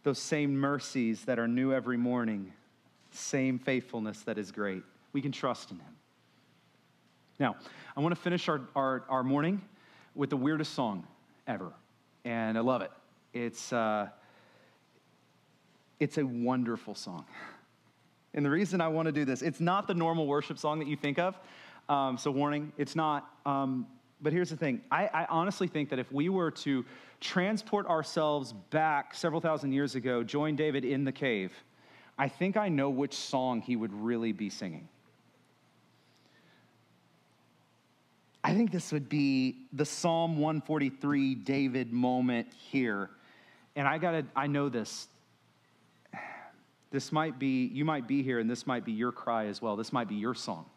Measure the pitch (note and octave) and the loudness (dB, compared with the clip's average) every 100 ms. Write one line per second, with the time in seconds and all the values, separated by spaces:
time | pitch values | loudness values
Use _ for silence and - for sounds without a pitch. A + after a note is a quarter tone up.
0 | C#3+ C3 - D3+ C#3+ C#3 C#3 C#3+ - C3+ | 2 0 0 0 2 2 2 0 -2 0
1 | A2+ A2 - A#2+ A#2 A#2+ C3 C3+ A#2+ A#2+ | 2 0 0 0 2 2 2 2 2 0
2 | B2 B2 A2+ G#2 F#2+ - _ _ _ _ | 2 2 0 -2 -6 -14 _ _ _ _
3 | - - - C#3 C3 B2 C#3 B2+ A#2 A#2 | -20 -12 -4 0 2 0 0 -2 -2 -6
4 | G#2+ G2+ - G#2+ G2 G#2 G2+ F#2 - - | -6 -6 -6 -4 -6 -4 -4 -4 -10 -20
5 | _ C#3+ C3+ B2+ C3 A#2 - F2+ D2+ - | _ -4 -4 -2 -2 -2 -8 -16 -16 -20
6 | _ _ _ _ _ _ _ _ _ _ | _ _ _ _ _ _ _ _ _ _
7 | _ _ _ - A#2 - - - - - | _ _ _ -2 -2 -2 -14 -18 -10 -2
8 | D#3 F3 F3 F3 - D3+ B2 C#3 C3+ C3 | 0 0 0 0 0 -2 -2 0 0 -2
9 | - C3 C3 C#3 D#3+ G3+ - - - - | 0 0 2 2 2 0 -6 -20 -20 -20
10 | - - C#3 C#3+ C#3 D#3+ D3+ - A#2+ F#2+ | -14 -4 0 2 2 2 -2 -2 -2 -2
11 | E2+ - _ _ - G#2 F2+ - _ _ | -8 -20 _ _ -8 -6 -8 -12 _ _
12 | _ _ B2 A#2 A2 A2+ A#2+ B2 F#2 - | _ _ -6 -2 0 2 2 2 -2 -10
13 | _ _ _ A#2+ A#2+ A2+ - A#2+ A2 G#2+ | _ _ _ -6 -6 -6 -4 0 2 0
14 | G2+ - - - - - - _ _ _ | -2 -8 -20 -20 -20 -20 -20 _ _ _
15 | _ _ _ _ _ _ _ _ _ _ | _ _ _ _ _ _ _ _ _ _
16 | C#3+ - C3+ A#2+ A#2+ B2+ A#2 A2+ - G2+ | -2 0 -2 0 0 2 0 -2 -6 -12
17 | - E2+ - - - - _ _ _ _ | -10 -12 -14 -16 -16 -18 _ _ _ _
18 | _ _ _ D3+ C#3+ D#3+ G3 F3+ D#3+ D#3+ | _ _ _ 0 2 2 2 2 2 2
19 | D#3+ D3+ C#3 B2+ D#3+ C#3 E3+ G3 G3+ F3 | 2 2 0 0 -2 0 2 2 2 0
20 | E3 E3 D3 C#3+ C#3+ D3 D3+ D#3 D3 C#3+ | 2 2 2 0 0 -2 -2 0 -2 -2
21 | C#3+ C#3+ F3+ F#3+ - - - - - C#3+ | -2 0 0 -2 -18 -20 -20 -16 -2 0
22 | C3+ B2 D3 C3+ D3 D3 D3+ - C#3+ E3 | 2 0 0 2 2 0 -4 -4 -2 0
23 | D#3 D3 - - C#3+ C#3 C3+ B2+ A#2 - | 0 0 -6 -8 -2 0 2 0 -4 -12
24 | _ _ D3 E3+ F3 D#3 D#3 A#2 - D3 | _ _ 0 2 0 0 0 -2 0 0
25 | G3+ D#3+ E3 E3 F#3 - F3 D#3 C#3+ C3 | 2 0 0 0 0 0 -2 -2 -2 -4
26 | A#2 C3+ E3 F#3+ D#3+ - D3 C3+ A#2 - | -2 0 2 2 0 -2 0 0 -2 -14
27 | - - - F#3 F#3 A3 - G3+ F#3+ D#3+ | -20 -10 -2 0 2 0 0 -2 2 2
28 | D3 E3+ D3+ D3 B2+ G#2+ - D#3 D#3 C#3+ | 2 0 2 2 -2 -12 -2 2 2 2
29 | - - E3 D#3+ E3 D3+ C#3 C3+ C#3+ B2+ | -2 -4 0 0 0 0 2 2 0 0
30 | B2 A#2+ A2+ C#3+ D3+ D3 D3+ C#3 B2 C3+ | 0 0 0 0 0 2 2 2 0 0
31 | C#3 C3 C3+ G#2+ F#2+ - - _ - - | 0 0 0 0 -2 -8 -20 _ -20 -20
32 | - - C#3 - F#3 G3+ G#3 D3 C#3 B2+ | -14 -2 -2 0 0 2 2 2 2 0
33 | C#3 - - C3 B2+ A#2 G#2+ A#2+ A2 G2+ | -2 -4 -2 0 0 -2 -2 -2 -2 -2
34 | A2+ A#2 A2+ G2 G#2 - F#2+ E2 E2 _ | -2 0 0 -2 -4 -6 -8 -8 -14 _
35 | _ _ _ _ _ _ _ _ _ _ | _ _ _ _ _ _ _ _ _ _
36 | _ _ _ _ _ _ _ _ _ _ | _ _ _ _ _ _ _ _ _ _
37 | _ _ _ _ _ _ _ _ _ _ | _ _ _ _ _ _ _ _ _ _
38 | _ _ _ _ - F3+ A3+ F3 - D3+ | _ _ _ _ 4 6 4 2 0 -2
39 | C3 D3 C#3 C3+ C3 B2 - C#3 D3 - | 0 2 4 6 4 0 -8 -2 -2 2
40 | F3 E3 E3 D#3 D3+ D#3 - D#3 C#3 C3+ | 2 2 2 2 2 0 0 0 0 0
41 | C#3+ C#3+ C3+ B2 G#2 C#3 C3+ B2+ A#2+ A#2+ | 0 2 2 0 0 2 2 0 0 2
42 | B2 B2+ B2+ A#2+ A#2 - - C3+ A#2+ G2+ | 2 4 2 2 -2 -12 -4 0 2 0
43 | F#2+ - - - - - _ C#3+ C#3 D#3+ | -4 -10 -20 -20 -20 -20 _ -2 0 2
44 | F3 D#3+ B2+ C3+ D3 C#3+ C#3+ A#2+ G#2+ - | 0 0 -2 -2 0 0 0 -2 -4 -8
45 | - _ _ _ _ _ _ _ _ _ | -14 _ _ _ _ _ _ _ _ _
46 | _ - - - - - _ _ _ C#3 | _ -14 -14 -16 -18 -20 _ _ _ -8
47 | - D#3 D#3+ B2+ C3+ C3 B2 C3 D#3 D3+ | -2 0 0 0 0 2 0 0 0 0
48 | A#2+ C#3 C3 A#2+ A2+ A#2+ - B2 A2 A2 | 0 0 2 2 0 -2 -2 -2 -2 -2
49 | A#2+ - - A2+ G#2+ G2+ A#2 G#2 A2 C3 | -2 -2 -2 0 -2 -4 -2 -2 -2 -2
50 | A2 G#2 A2+ A#2+ - E2 E2 | -2 -2 -4 -4 -6 -8 -12